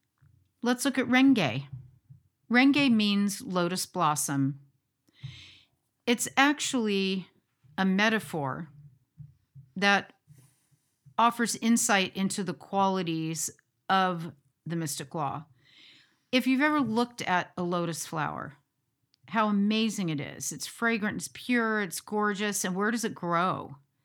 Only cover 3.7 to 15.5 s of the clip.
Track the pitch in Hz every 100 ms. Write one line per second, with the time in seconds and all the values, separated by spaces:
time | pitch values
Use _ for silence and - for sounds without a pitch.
3.7 | 180 - 185 160 151 - 139 135 139 -
4.7 | _ _ _ _ _ - - - - _
5.7 | _ _ _ - 240 - - 277 294 -
6.7 | 262 214 196 190 190 170 _ _ _ _
7.7 | - 190 190 220 220 - 165 135 143 165
8.7 | - - _ _ - - _ _ - -
9.7 | - 202 202 - _ _ - _ _ _
10.7 | _ _ _ - - 233 226 233 - 226
11.7 | 233 - 202 185 - 190 - 180 180 -
12.7 | 196 196 190 175 160 160 160 - - _
13.7 | _ - 190 185 175 165 - _ _ 156
14.7 | 170 156 - 143 170 143 - -